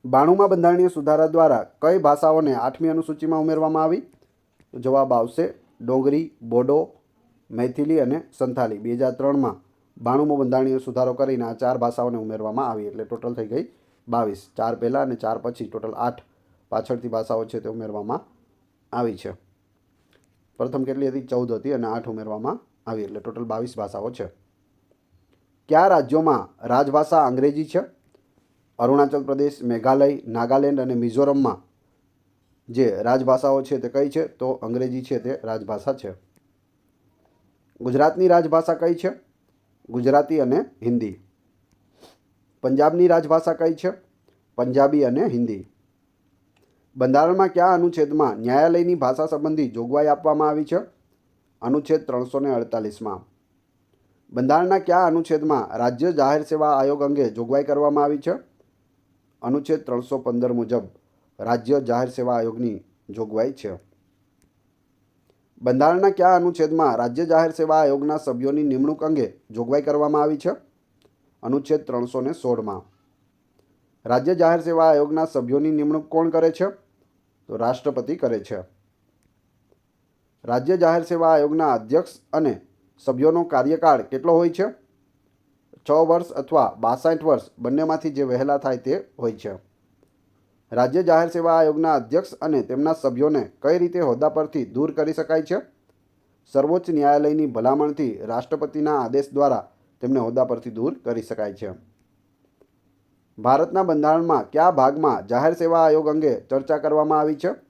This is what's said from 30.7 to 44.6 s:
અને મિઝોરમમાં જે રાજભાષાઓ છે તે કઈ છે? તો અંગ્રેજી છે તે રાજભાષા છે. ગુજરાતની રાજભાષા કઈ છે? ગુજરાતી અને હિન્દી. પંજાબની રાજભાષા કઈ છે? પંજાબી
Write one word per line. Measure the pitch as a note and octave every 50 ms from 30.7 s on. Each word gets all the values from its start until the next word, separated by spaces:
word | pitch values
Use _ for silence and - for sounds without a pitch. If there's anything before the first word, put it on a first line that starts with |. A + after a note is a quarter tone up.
| C#3+ C3+
અને | B2+ C3 B2+
મિઝોરમમાં | A#2+ A#2+ A#2 A2 C3 C#3+ C#3 C#3 C#3 C3+ A#2 F#2+ F#2 _ _ _ _ _ _ _ _ _ _ _ _ _ _ _ _ _ _ _ _ _ -
જે | A#2 B2+ C3 A2+ G2 F#2+
રાજભાષાઓ | G#2 A#2 B2+ C3+ C3 B2+ B2+ B2+ C#3+ C#3 C3+ C3+
છે | C3+ - C#3+ B2
તે | A#2 A#2+
કઈ | B2 C#3 C#3+ C#3+
છે? | C#3+ D#3+ D#3+
તો | - - _ - C3
અંગ્રેજી | C3 - - A2+ A#2 B2 B2+ B2+ B2 C3
છે | B2+ - C#3 A#2
તે | A2 B2 C3+ - -
રાજભાષા | A2 A2 A2 G#2+ G2 G#2+ G2+ - C#3
છે. | C3+ C3+ - G2 F#2 _ _ _ _ _ _ _ _ _ _ _ _ _ _ _ _ _ _ _ _ _ _ _ _ _ _ _ _ _ _ _ _ _
ગુજરાતની | - B2+ B2 C#3+ D3 D#3+ D#3 F3+ F#3 F3+
રાજભાષા | F3 E3+ D#3+ D#3 D#3 E3 D#3+ E3+ E3
કઈ | D#3+ E3 E3+ E3+
છે? | E3+ - F#3 - - _ _ _ _ _ _ _ _ _ _ _ _ _ -
ગુજરાતી | A2+ B2 A#2+ C3 C#3 C#3+ C#3+ - D#3 D#3
અને | C3+ B2 C3 - - - _ _
હિન્દી. | A2 A#2 A#2+ A#2 A2 G2+ F#2 - _ _ _ _ _ _ _ _ _ _ _ _ _ _ _ _ - - _ _ _ _ _ _ _ _ _ _
પંજાબની | - B2+ C3+ C#3 D3 D#3 D#3+ F3 F3+ F3+
રાજભાષા | E3+ E3 D#3 D3 D#3+ E3 D#3+ F3
કઈ | D#3+ - E3 E3 E3
છે? | D#3 - F#3 F#3 - _ _ _ _ _ _ _ _ _ _ _
પંજાબી | -